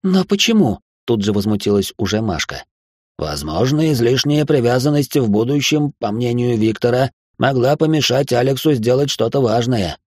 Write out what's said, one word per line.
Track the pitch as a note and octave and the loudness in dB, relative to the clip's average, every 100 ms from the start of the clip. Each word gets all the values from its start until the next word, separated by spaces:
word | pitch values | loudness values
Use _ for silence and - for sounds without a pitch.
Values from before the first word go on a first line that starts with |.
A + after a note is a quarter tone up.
«Но | F#3+ F#3+ F#3 | 2 0 0
почему?» | G3+ - A3 C#3 F2+ _ _ - | -2 2 2 2 0 _ _ -2
тут | A#2 | 0
же | G2+ | 0
возмутилась | G2+ G#2 G#2 G#2 G2+ F#2+ - | 0 0 -2 0 0 0 -4
уже | G2 G#2+ | -2 -2
Машка. | A2 D#2 - C2 - _ _ _ _ - | -2 -4 -6 -10 -16 _ _ _ _ -10
«Возможно, | D#2 - D#2 D#2+ B2 D3+ D#3+ | -8 -6 -6 -2 0 0 0
излишняя | C3+ A#2 C3 C#3+ D3 D3+ | 2 2 2 0 0 2
привязанность | D3 A#2+ B2 C#3 D3 C3+ D3 | 2 2 2 2 0 0 0
в | A#2 | 2
будущем, | G2+ A#2 C#3+ C3 D3+ D3 - | 0 2 0 0 0 -2 -4
по | A2+ | -6
мнению | G#2+ B2 A#2+ A#2+ A#2 | -2 -2 0 0 0
Виктора, | A2 G#2+ A#2+ B2 C3+ _ _ - | 0 0 0 0 -2 _ _ -4
могла | B2+ C3 B2 D3 | -2 2 0 2
помешать | D#3+ D#3 B2+ B2 C#3+ | 2 0 0 -2 0
Алексу | A#2+ C3 C3 D#3+ | 0 0 0 0
сделать | C3+ A2 B2+ C#3+ | 0 2 0 0
что-то | - A2+ C#3 | -2 -2 0
важное». | B2 A2+ A#2+ A#2+ E2+ D#2 | 0 0 0 -2 -2 -6